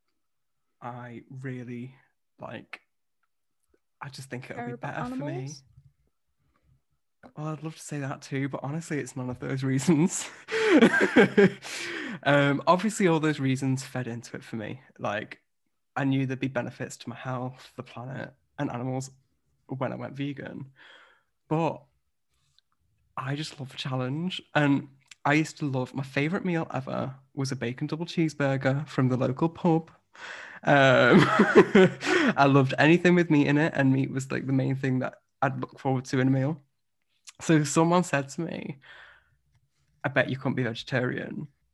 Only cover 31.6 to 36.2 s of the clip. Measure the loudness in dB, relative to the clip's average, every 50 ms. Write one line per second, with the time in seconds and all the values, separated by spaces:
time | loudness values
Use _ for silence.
31.6 | 8 8 8 6 6 6 4 0 -2 0 2 2 2 2 4 4 4 6 6 4
32.6 | 4 4 2 4 6 6 6 6 6 4 4 4 4 4 4 4 4 4 4 2
33.6 | 2 2 2 2 4 4 4 2 0 -2 -4 -6 -6 -6 -6 -6 -4 -2 -2 0
34.6 | 0 -2 -2 -2 -2 -2 -2 -2 -4 -6 -8 -12 _ _ _ _ -4 -4 -2 -4
35.6 | -8 -10 -10 -6 -4 -2 -2 -2 -2 -2 0 0